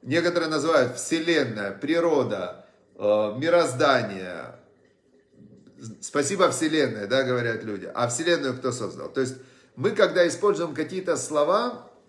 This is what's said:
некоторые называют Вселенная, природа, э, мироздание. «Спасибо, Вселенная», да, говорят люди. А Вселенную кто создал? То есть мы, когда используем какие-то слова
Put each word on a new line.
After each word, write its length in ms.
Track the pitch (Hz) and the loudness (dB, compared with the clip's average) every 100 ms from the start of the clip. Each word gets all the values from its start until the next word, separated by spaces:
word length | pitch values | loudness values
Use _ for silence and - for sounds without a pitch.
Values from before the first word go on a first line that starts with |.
некоторые 460 | 120 160 170 175 160 | 0 0 2 0 0
называют 460 | 156 151 156 123 - | -2 2 2 2 -2
Вселенная, 760 | - 165 160 160 127 107 101 | -4 -2 2 2 0 -2 -6
природа, 920 | 95 139 165 170 147 110 101 90 - - _ _ - | -6 -2 2 2 2 0 -2 -6 -10 -20 _ _ -2
э, 400 | 104 107 107 113 | 2 2 2 -2
мироздание. 1160 | 156 170 156 123 151 127 107 98 92 87 60 - _ _ _ _ _ _ _ _ - - - - 127 101 | 2 4 4 2 4 4 2 -6 -10 -10 -12 -16 _ _ _ _ _ _ _ _ -20 -20 -20 -20 -18 -14
«Спасибо, 520 | - 147 139 190 180 | -6 -2 -2 2 2
Вселенная», 560 | 131 156 156 131 107 101 | 2 0 2 0 -2 0
да, 160 | 131 | 0
говорят 400 | 127 123 117 110 | 2 0 -2 -4
люди. 260 | 107 101 90 | -6 -8 -8
А 160 | - 120 | -2 -2
Вселенную 480 | 120 165 170 143 127 | 0 0 2 0 -2
кто 160 | 131 | -4
создал? 380 | 120 104 - 71 | -4 -8 -8 -8
То 120 | - | -2
есть 140 | 131 - - - _ - | -2 -4 -18 -20 _ -4
мы, 160 | 165 | -2
когда 360 | 226 185 170 175 | 4 4 6 2
используем 480 | 123 202 160 165 139 | 4 0 0 -2 -4
какие-то 420 | 156 185 180 147 | -6 -6 -2 -2
слова 720 | - 151 151 196 247 233 - - | 0 0 2 2 0 -6 -16 -20